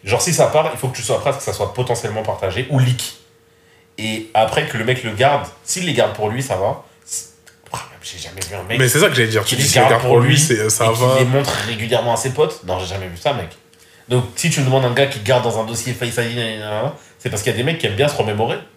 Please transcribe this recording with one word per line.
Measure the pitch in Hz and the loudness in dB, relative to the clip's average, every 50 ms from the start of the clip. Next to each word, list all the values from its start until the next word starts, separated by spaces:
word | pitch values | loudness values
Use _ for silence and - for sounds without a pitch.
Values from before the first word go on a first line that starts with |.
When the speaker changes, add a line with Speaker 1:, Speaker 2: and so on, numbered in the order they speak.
| - | -2
Speaker 1:
genre, | 101 107 131 | 0 0 0
si | - 180 160 | 2 0 4
ça | - - - | 4 4 4
part, | - 151 156 160 156 | 4 2 0 0 -2
il | - | -4
faut | - 127 | -6 -6
que | 127 | -6
tu | - 123 | -6 -2
sois | - 127 101 | -2 -2 0
prêt | - 143 | 0 -2
à | 131 | -2
ce | - | -2
que | - | -4
ça | - 98 | -8 -4
soit | - 107 95 - | -4 -4 -4 -2
potentiellement | - 123 - 120 117 - 110 104 110 107 | -4 -2 -2 -2 -2 -2 -4 -4 -4 -4
partagé | - 98 - - 95 90 107 127 131 | -4 -4 -2 -2 -4 -2 -4 -4 0
ou | 147 131 | 2 2
leak. | 127 123 123 - - - - - _ _ _ _ _ _ _ _ _ _ _ _ _ _ _ - | 4 4 2 0 -4 -10 -12 -16 _ _ _ _ _ _ _ _ _ _ _ _ _ _ _ -8
Et | 110 110 110 113 - - - | -6 -4 -4 -6 -8 -2 2
après | 110 110 110 - 156 151 - | 2 2 2 2 -2 -2 -2
que | - 117 | -4 -4
le | 110 | -2
mec | 120 131 127 - | -2 -2 -2 -2
le | 113 | -6
garde, | 104 101 127 139 147 - - - - - _ | -2 2 2 4 4 2 -2 -6 -14 -18 _
s'il | - - 180 180 | -8 -6 -4 -2
les | 170 143 | -2 2
garde | 117 110 104 - | 2 2 0 0
pour | - 107 104 | -2 -2 -2
lui, | 110 127 | -2 -2
ça | 131 - 101 90 | -4 -2 -2 0
va. | 95 107 - - - _ _ _ _ | 0 -2 -2 -4 -8 _ _ _ _
C'est, | - - - - - _ _ _ - _ _ _ - | -12 -10 -10 -10 -12 _ _ _ -20 _ _ _ -12
ah, | - - - - - - | -12 -12 -12 -14 -20 -18
j'ai | - - - - | -16 -16 -14 -14
jamais | - 82 85 95 | -14 -14 -10 -10
vu | - - 101 | -10 -8 -8
un | 95 90 | -10 -6
mec | 95 113 123 | -4 0 2
Speaker 2:
Mais | 131 123 | 2 4
c'est | 113 147 | 4 4
ça | 175 170 | 4 4
que | 143 | 4
j'allais | 123 117 110 | 2 2 2
dire, | 107 110 101 | 2 0 0
tu | - 127 | 0 0
Speaker 1:
qui | 117 | 0
Speaker 2:
dis | - | 2
Speaker 1:
les | - | 2
Speaker 2:
s'il | - | 4
les | 127 | 6
Speaker 1:
garde | 123 117 | 6 6
Speaker 2:
garde | 117 117 123 | 6 4 4
Speaker 1:
pour | 123 135 | 4 6
Speaker 2:
pour | 120 | 6
lui, | 120 139 | 6 6
Speaker 1:
lui | 151 147 | 6 4
Speaker 2:
c'est, | 156 - 127 107 107 110 | 4 4 2 2 2 0
ça | - - 117 113 | 0 2 2 2
Speaker 1:
et | 113 | 2
qui | 117 | 4
Speaker 2:
va. | 127 123 131 131 | 4 4 4 4
Speaker 1:
les | 127 | 4
montre | 123 131 139 139 - - - 101 110 | 4 2 0 0 0 -4 -4 -4 -4
régulièrement | 117 107 104 110 123 117 117 120 113 | -4 -4 -2 0 0 0 2 0 -2
à | 110 | 0
ses | - 135 127 | -2 -4 0
potes. | 151 156 - - - - | 0 0 0 0 -10 -6
Non, | 90 92 90 | -6 -4 -4
j'ai | 92 87 | -4 -6
jamais | 95 98 95 90 | -6 -8 -8 -8
vu | 85 85 | -12 -4
ça, | - 151 143 | -4 -4 -2
mec. | 113 85 80 - - _ _ _ _ - _ _ - - - | -2 -6 -10 -12 -20 _ _ _ _ -20 _ _ -20 -6 0
Donc, | 123 123 123 - - | 0 0 0 -2 -6
si | - - 170 | -4 -2 -2
tu | 160 - | 0 0
me | 139 | 2
demandes | 131 131 135 131 | 2 2 2 2
un | 123 120 | 2 2
gars | 135 139 135 | 2 2 0
qui | - 110 | 0 -6
garde | 101 104 131 123 120 | 0 2 2 2 2
dans | 120 104 110 | 0 -2 -2
un | 110 | -4
dossier | 110 117 110 - 127 117 | -4 -6 -8 -6 -6 -6
Face | - 131 120 117 123 | -6 -6 -4 -2 -2
I | 117 117 117 | -2 -2 -2
D, | 123 117 113 110 107 | -4 -4 -6 -6 -8
nanana, | 107 107 104 107 117 139 160 - - - - _ | -8 -6 -4 -2 -2 -4 -6 -8 -18 -20 -20 _
c'est | - - | -8 -6
parce | - 101 - | -6 -2 -2
qu'il | 127 | -2
y | 113 | -2
a | 110 | 0
des | 123 | 0
mecs | 151 170 165 | -2 -2 -2
qui | - 107 | -2 -2
aiment | 98 | 0
bien | 101 143 147 | 2 0 0
se | - - | 2 0
remémorer. | 110 110 104 104 113 - - - - - _ | -2 -2 0 0 0 -2 -2 -6 -8 -16 _